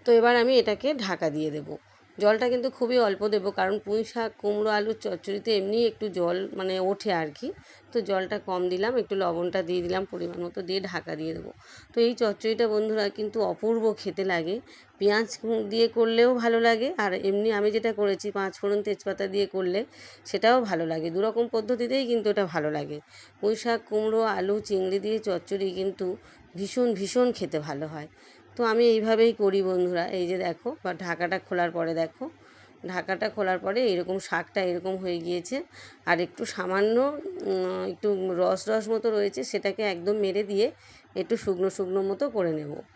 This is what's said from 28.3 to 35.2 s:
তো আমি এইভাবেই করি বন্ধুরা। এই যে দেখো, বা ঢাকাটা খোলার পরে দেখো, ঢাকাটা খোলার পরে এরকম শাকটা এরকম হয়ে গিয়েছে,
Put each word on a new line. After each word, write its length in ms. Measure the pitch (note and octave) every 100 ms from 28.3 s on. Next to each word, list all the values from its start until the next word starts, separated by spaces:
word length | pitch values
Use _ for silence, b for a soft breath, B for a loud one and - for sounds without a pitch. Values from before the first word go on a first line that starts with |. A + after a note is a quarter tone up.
| B B
তো 80 | -
আমি 200 | A#3 A3+ A#3+
এইভাবেই 460 | A3 G#3+ A3 A#3
করি 260 | A3 G3 G3
বন্ধুরা। 420 | F#3 F#3 F3+ F3 E3+
এই 140 | F#3 F3
যে 100 | F#3
দেখো, 300 | F3+ E3 A#3+ D#4
বা 100 | F#3+
ঢাকাটা 440 | E3+ F#3 E3 F3 F#3
খোলার 320 | - F3+ F3
পরে 220 | E3+ E3
দেখো, 300 | E3 E3 - C#4 - B B B B -
ঢাকাটা 400 | F3+ - F#3 G#3+
খোলার 300 | G#3 F#3+ F#3
পরে 220 | F#3+ G#3 B3
এরকম 300 | F3 F3 F#3+
শাকটা 420 | - F3 F3 G#3
এরকম 320 | F#3 F3 F#3 F#3+
হয়ে 220 | F#3
গিয়েছে, 380 | F3